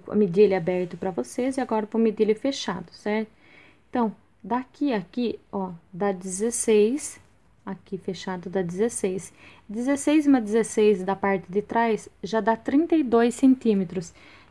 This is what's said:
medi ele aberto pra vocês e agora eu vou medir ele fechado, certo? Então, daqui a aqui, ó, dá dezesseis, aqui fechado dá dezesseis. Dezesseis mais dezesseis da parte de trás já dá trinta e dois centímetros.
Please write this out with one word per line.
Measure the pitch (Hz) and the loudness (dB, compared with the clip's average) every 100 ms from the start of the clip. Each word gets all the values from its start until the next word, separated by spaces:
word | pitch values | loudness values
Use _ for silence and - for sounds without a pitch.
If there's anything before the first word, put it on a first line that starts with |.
| - | -2
medi | 208 202 170 | 0 2 6
ele | 208 | 6
aberto | 190 165 180 180 175 | 4 0 -2 -4 -6
pra | 190 | -6
vocês | 185 247 - 254 269 | -6 -8 -4 -4 -2
e | |
agora | 254 220 214 | -2 -2 -2
eu | |
vou | 226 | 0
medir | 226 202 | 0 2
ele | 214 | 2
fechado, | 208 269 277 - 180 170 | 2 -2 -4 -6 -8 -10
certo? | - 208 214 214 _ _ - - _ _ | -10 -4 -4 -4 _ _ -20 -20 _ _
Então, | 254 226 - _ _ | -2 -2 -4 _ _
daqui | 190 247 254 - 285 | -6 -6 -6 -4 -2
a | 220 | -2
aqui, | 170 - 240 - - | -4 -4 -4 -6 -10
ó, | 202 185 170 _ | -8 -8 -10 _
dá | 175 202 | -4 -4
dezesseis, | 185 185 185 226 233 - 214 208 285 - - _ _ _ _ - | -4 -6 -4 -4 -2 2 4 4 2 -6 -16 _ _ _ _ -14
aqui | 190 - 190 | -14 -12 -12
fechado | 190 175 - 180 180 | -8 -10 -8 -10 -6
dá | 185 | -4
dezesseis. | 175 180 220 - 196 185 - _ - - - | -4 -2 -2 -2 -4 -4 -10 _ -20 -20 -12
Dezesseis | 208 247 285 294 311 285 | -6 -2 0 2 2 4
mais | 269 | 4
dezesseis | 214 226 214 - 214 202 | 4 0 0 4 4 4
da | 185 | 0
parte | 190 202 196 185 | -2 0 0 -2
de | 190 | -4
trás | 208 233 233 208 - _ | -2 0 0 0 -4 _
já | 185 220 | -4 -2
dá | 214 226 | 0 0
trinta | - 269 330 330 | 2 0 2 2
e | |
dois | 262 233 240 | 4 4 2
centímetros. | - 269 254 233 196 180 185 175 - - - - | 4 4 4 2 0 -2 -6 -10 -14 -20 -20 -20